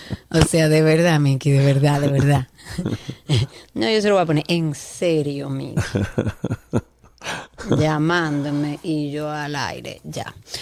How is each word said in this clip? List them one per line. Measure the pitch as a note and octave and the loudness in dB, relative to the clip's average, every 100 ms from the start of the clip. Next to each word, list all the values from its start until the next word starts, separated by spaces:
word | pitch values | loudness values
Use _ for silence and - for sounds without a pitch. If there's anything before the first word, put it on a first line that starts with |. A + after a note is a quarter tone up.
| - - - | -10 -12 -2
O | E3 | 2
sea, | D3+ E3 D#3 | 4 4 4
de | D#3 | 4
verdad, | D#3 D#3+ F3 D3+ | 4 4 4 4
Mickey, | C#3+ C3 C#3+ | 2 2 2
de | C#3 | 4
verdad, | C#3 C3+ C#3+ C#3+ | 4 4 4 2
de | C#3+ | 2
verdad. | C#3 C#3 C#3 C3 - - - | 2 4 2 0 -12 -12 -6
<laughs> | D#3+ A2 - - - B2 C3+ - - | -4 -6 -8 -12 -2 0 0 -6 -12
No, | - A3 | -4 0
yo | A3 | 2
se | G#3 | 4
lo | G3 | 4
voy | |
a | E3 | 4
poner | D3+ - | 2 0
en | E3+ D#3+ | 0 -2
serio, | C#3 - - F3+ D#3+ C#3+ C#3 C#3 | -4 -10 -4 0 2 0 -4 -6
Mickey. | C3+ C#3 - - G2 G2 - - - - - _ A#2 - _ _ _ - - - - - D3 | -6 -4 -4 -2 -2 -2 -2 -4 -6 -6 -6 _ -6 -6 _ _ _ -12 -12 -12 -14 -2 0
Llamándome | D#3 D3+ D#3+ F3 D#3+ D3 C#3+ C#3+ D3 D3 | 2 2 0 0 0 -2 -2 -2 -4 -6
y | - D3+ D3 | -4 -4 -4
yo | D3 D3+ | -6 -6
al | D3+ D3 D3 | -6 -6 -6
aire, | G2+ - - - | -6 -8 -12 -14
ya. | D#2 - - - - - | -12 -10 -10 -14 -14 -14